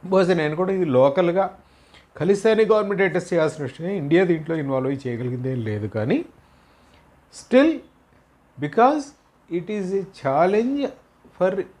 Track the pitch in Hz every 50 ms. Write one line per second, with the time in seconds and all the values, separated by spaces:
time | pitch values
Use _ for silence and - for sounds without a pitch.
0 | - 180 190 190 190 170 185 170 156 151 156 160 185 185 190 190 180 160 127 127
1 | 131 139 139 185 180 170 170 190 190 185 - - _ _ _ _ _ _ _ -
2 | _ _ _ - 151 175 202 202 - 220 220 208 220 190 220 214 208 196 202 185
3 | 196 185 185 185 180 - 185 170 156 156 - - 143 131 - - 160 180 202 196
4 | 143 143 156 175 190 175 170 160 151 156 165 160 147 139 135 131 131 131 139 131
5 | - 127 120 113 127 123 123 123 123 131 131 127 113 107 107 104 104 107 - 110
6 | 107 123 190 302 339 - - _ _ _ _ _ _ _ _ _ _ _ _ _
7 | _ _ _ _ _ _ _ - - _ 226 254 285 320 311 262 - _ _ _
8 | _ _ _ _ _ _ _ _ _ _ _ - 139 147 - 220 233 262 302 302
9 | 277 - - _ _ _ _ _ _ _ 165 175 170 185 214 208 196 180 196 196
10 | 185 - - - - 139 135 147 170 185 202 214 233 254 277 285 277 - - -
11 | _ _ _ _ _ - _ - 180 190 190 196 185 - - _